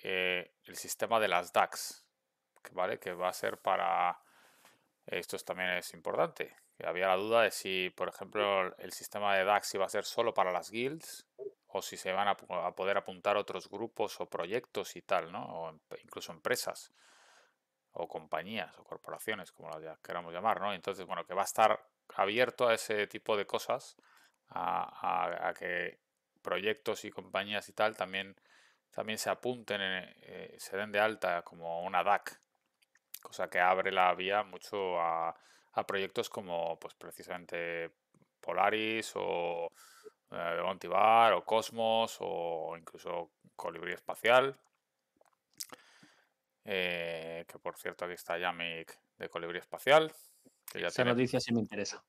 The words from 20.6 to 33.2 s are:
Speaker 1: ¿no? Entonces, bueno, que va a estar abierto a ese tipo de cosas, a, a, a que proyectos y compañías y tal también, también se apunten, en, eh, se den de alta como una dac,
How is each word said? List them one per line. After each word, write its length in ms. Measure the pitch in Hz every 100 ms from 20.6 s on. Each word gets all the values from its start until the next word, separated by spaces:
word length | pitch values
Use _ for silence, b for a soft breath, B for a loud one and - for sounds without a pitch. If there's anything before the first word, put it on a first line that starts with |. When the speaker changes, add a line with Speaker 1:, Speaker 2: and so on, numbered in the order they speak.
Speaker 1:
¿no? 120 | 98
Entonces, 320 | 95 - 95 90
bueno, 200 | 90 85
que 80 |
va 80 | 90
a 40 | 98
estar 380 | - 110 107 - _ - -
abierto 520 | 98 110 123 - 123
a 80 | 113
ese 320 | - 107 101
tipo 280 | 110 - 104
de 100 | 98
cosas, 520 | 113 - 120 - - b b b b _
a, 340 | - 87 87
a, 640 | 90 - 92 87 85 82 87
a 40 |
que 460 | 87 90 87 87 - _ _ _ _
proyectos 600 | - 90 101 104 - 101 101
y 60 |
compañías 560 | 95 92 95 101 104 -
y 60 |
tal 240 | - 110 113
también, 420 | 95 95 98 95 b b b b _
también 260 | - 104 110
se 120 | 107
apunten, 520 | 95 120 123 107 104
en, 340 | 95 92 - -
eh, 340 | - 92 92 -
se 180 | - 95
den 140 | 107
de 80 | 101
alta 420 | 110 107 92 85
como 420 | - 85 82 85
una 200 | 90 90
dac, 360 | 90 98 - - _ _ _ _ _ _ _ -